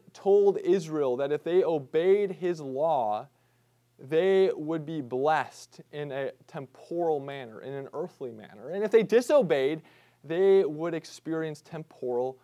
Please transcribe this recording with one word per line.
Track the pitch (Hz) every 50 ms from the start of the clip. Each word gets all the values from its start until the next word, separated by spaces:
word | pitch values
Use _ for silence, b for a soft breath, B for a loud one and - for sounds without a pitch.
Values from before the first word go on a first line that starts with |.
| _ _ -
told | - - 202 196 202 202 202 185 -
Israel | - 170 185 196 160 156 156 151 143 131 123
that | 123 139 143
if | 147 - -
they | 165 170 185 165
obeyed | 160 165 151 135 127 - 156 170 190 196 208 208 185
his | 180 147 180 175 175 156
law, | 147 135 127 131 156 165 156 135 117 107 104 110 135 147 _ _ _ _ _ _ _ _ _ _ _ _ _
they | - 135 131 156 160 180 190 190 190 190 175 139
would | - 151 151 165 160 147
be | 147 165 156
blessed | 131 117 123 127 135 151 156 147 127 - - - - - _ - - _
in | - 147 147 147
a | 131 139 135 127 - _ _
temporal | _ - 156 139 - _ - - - 170 170 170 165 156 143
manner, | 139 139 139 139 127 113 110 -
in | - 131 139
an | 139 139 - -
earthly | 139 175 175 - - 139 123
manner. | 113 107 101 71 95 104 110 139
And | 175 202 214
if | 208
they | 220 226 208
disobeyed, | - 220 240 254 - 302 285 226 156 160 139 131 139 160 156 - b b b b b b b b
they | 143 165 180 196 196 196 196 185
would | 143 151 151 160 165 160
experience | 160 - - - - - 160 160 160 160 156 151 -
temporal | _ - - 156 160 _ - - 131 123 123 120 127 131 131 b